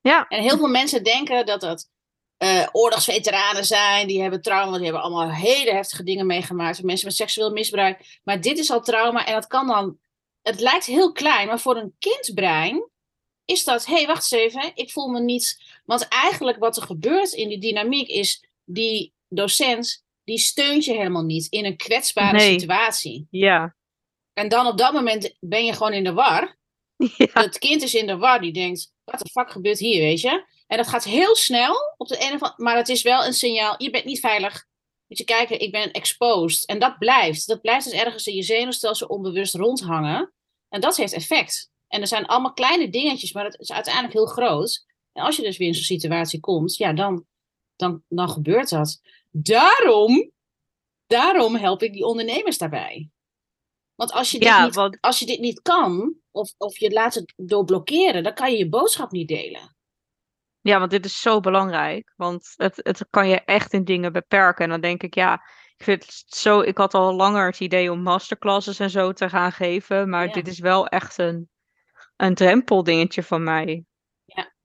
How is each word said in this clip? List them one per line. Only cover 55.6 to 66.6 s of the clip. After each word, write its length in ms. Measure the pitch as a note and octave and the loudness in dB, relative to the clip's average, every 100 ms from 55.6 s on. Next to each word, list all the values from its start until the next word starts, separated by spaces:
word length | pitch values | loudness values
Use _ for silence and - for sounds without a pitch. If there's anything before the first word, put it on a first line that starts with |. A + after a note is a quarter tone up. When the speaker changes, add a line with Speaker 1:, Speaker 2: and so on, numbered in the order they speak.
Speaker 2:
kan, 520 | - F4 A3 F3 A#3+ D#4+ _ | 2 2 2 0 -4 -8 _
of, 220 | - G3+ - | -8 -8 -6
of 200 | G3+ - | -10 -2
je 120 | G#3+ | 0
laat 220 | G#3+ A3+ | 2 0
het 180 | A#3 E3+ | -2 -10
doorblokkeren, 880 | - F#3 G3+ F3+ F#3+ - D#4 F#4 F3+ | -14 -2 0 2 0 0 2 2 2
dan 100 | F3+ | -4
kan 180 | A3 C4 | -2 -2
je 60 | A3+ | 0
je 120 | E3+ | 0
boodschap 420 | A3 G4+ - B3+ | 0 0 -2 -4
niet 160 | F#3 D#3 | -8 -6
delen. 480 | C#3 D#2+ C#2 - _ _ _ _ _ _ _ _ _ | -6 -8 -14 -20 _ _ _ _ _ _ _ _ _
Speaker 1:
Ja, 180 | G3+ G3+ | 2 2
want 120 | F#3 | 2
dit 140 | G3 | 0
is 160 | F#3+ - | -2 -2
zo 180 | A#3 G#3+ | 2 2
belangrijk. 760 | F#3 F#3+ F#3+ E3 D3+ E3+ - | 4 2 2 -2 -2 -6 -12
Want 380 | _ F3 F3 - | _ -6 -6 -12
het, 240 | - G3 - | -4 -4 -2
het 240 | - F#3 - | -6 -4 -2
kan 180 | - F#3+ | 0 2
je 120 | F#3 | 2
echt 320 | - G3+ - | 2 -2 0
in 100 | G3 | -4
dingen 280 | F3+ F3+ F3 | -2 -2 -2
beperken. 500 | E3+ - G3 F#3 F3 | -6 0 4 4 2
En 60 | E3 | -2
dan 120 | E3 | -2
denk 220 | F3 F3 | -4 -4
ik, 120 | F3 | -6
ja, 180 | - F#3 E3+ - - _ _ | 0 2 0 -6 -20 _ _
ik 60 | |
vind 200 | - G3 | -2 -2
het 180 | - - _ | -4 -20 _
zo, 320 | - G#3+ G#3 | -2 4 4